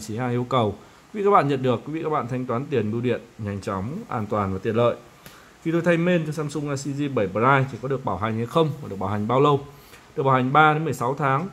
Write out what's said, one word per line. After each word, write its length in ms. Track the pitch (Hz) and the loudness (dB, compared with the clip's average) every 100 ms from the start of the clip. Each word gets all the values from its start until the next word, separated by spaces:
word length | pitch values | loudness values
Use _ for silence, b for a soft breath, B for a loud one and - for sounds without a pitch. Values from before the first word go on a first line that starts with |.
| 107 | -6
chỉ 100 | 107 | -6
hai 140 | 127 | -2
yêu 120 | 120 | -2
cầu. 280 | 123 131 107 101 B B B | 0 0 0 -2 B B B
Quý 60 | 214 | -2
vị 40 | |
các 80 | 196 | 4
bạn 160 | 202 139 | 4 4
nhận 160 | 135 | 0
được, 180 | 127 113 143 | 0 0 -2
quý 80 | |
vị 100 | 156 | -6
các 60 | 156 | -2
bạn 180 | 151 123 | -2 -2
thanh 180 | 127 123 | -6 -4
toán 200 | 117 143 | -4 -2
tiền 260 | 135 104 | -2 0
bưu 100 | 113 | -2
điện 200 | 123 110 - - | -2 -2 -6 -10
nhanh 240 | 104 101 | -8 -6
chóng, 360 | 104 98 101 175 233 | -6 -4 -6 -8 -8
an 180 | 120 104 | -6 -2
toàn 280 | 107 98 | -2 0
và 60 | 95 | -2
tiện 120 | 117 110 | -2 2
lợi. 200 | 120 - - B B B B B | 2 0 -8 B B B B B
Khi 80 | 165 | -2
tôi 100 | 170 | 0
thay 160 | 170 170 | 2 2
main 280 | 175 180 151 | 2 2 0
cho 60 | |
Samsung 340 | 156 147 156 147 | -4 -6 -4 -4
Galaxy 260 | 135 147 | -4 -4
J 220 | 135 147 | -4 -2
bảy 140 | 127 98 | 0 0
Prime 380 | 101 123 139 135 | 2 4 4 2
thì 60 | 113 | -4
có 60 | 131 | -4
được 180 | 135 120 | -4 -2
bảo 120 | 90 | -2
hành 200 | 110 110 | -2 -2
hay 80 | 117 | -2
không 240 | 165 160 - | 0 0 -2
và 80 | 104 | -8
được 100 | 98 | -6
bảo 100 | 98 | -4
hành 180 | 104 107 | -2 0
bao 140 | 127 | 4
lâu? 240 | 147 139 139 B B B B - | 4 4 -2 B B B B -2
Được 80 | |
bảo 120 | 135 131 | 2 2
hành 180 | 127 | 4
ba 200 | 143 156 | 6 6
đến 100 | 151 | 4
mười 100 | 160 | 0
sáu 220 | 143 120 143 | -2 -2 0
tháng, 320 | 143 135 185 | 0 0 -2